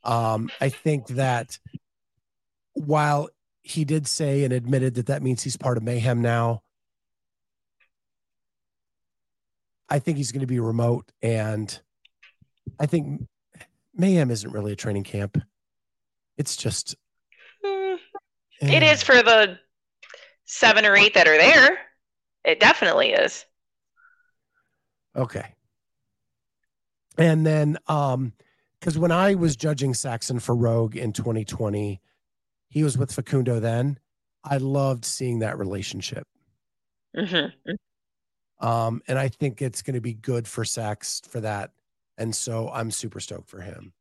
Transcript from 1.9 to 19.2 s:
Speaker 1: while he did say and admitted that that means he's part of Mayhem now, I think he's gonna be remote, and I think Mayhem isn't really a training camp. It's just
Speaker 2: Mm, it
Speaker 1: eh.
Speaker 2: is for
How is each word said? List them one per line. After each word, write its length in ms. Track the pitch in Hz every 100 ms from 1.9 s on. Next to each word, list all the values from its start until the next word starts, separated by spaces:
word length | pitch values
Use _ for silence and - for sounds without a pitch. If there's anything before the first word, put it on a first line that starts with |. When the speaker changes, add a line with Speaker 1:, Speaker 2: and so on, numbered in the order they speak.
| _ _ _ _ _ _ _ _
Speaker 1:
while 540 | - 147 151 147 147 151 _ _ _
he 220 | - -
did 220 | 151 156 139
say 380 | 147 151 139
and 80 | 135
admitted 420 | 127 120 135 131
that 120 | 123 120
that 160 | 139
means 200 | 131 123
he's 140 | - 120
part 200 | 131 120
of 60 |
Mayhem 400 | 113 120 117 120
now, 400 | 117 117 117 117 _ _ _ _ _ _ _ _ _ _ _ _ _ _ _ _ _ _ _ _ _ _ _ _ _ _ _ _ _ _ _ _ _
I 100 | 147
think 200 | 151 147
he's 140 | 131
gonna 140 | 123 131
be 140 | 127
remote, 500 | 113 113 120 120 - _
and 600 | 113 113 107 107 107 - _ _ _ _ - _ _ _ - -
I 80 | 147
think 420 | 170 143 139 - _ _ _ - _ _
Mayhem 360 | 214 185 185 135
isn't 220 | 117 101
really 200 | 107 104
a 40 | 101
training 280 | 117 101
camp. 340 | 95 104 101 - - _ _ _ _ _ _ _ _ -
It's 200 | 139 -
just 400 | 117 92 - - _ _ _ _ - _
Speaker 2:
Mm, 340 | 403 392 381 370 - 392 _ _ _ _
it 200 | 143 -
Speaker 1:
eh. 100 | -
Speaker 2:
is 100 | 302
for 200 | - 254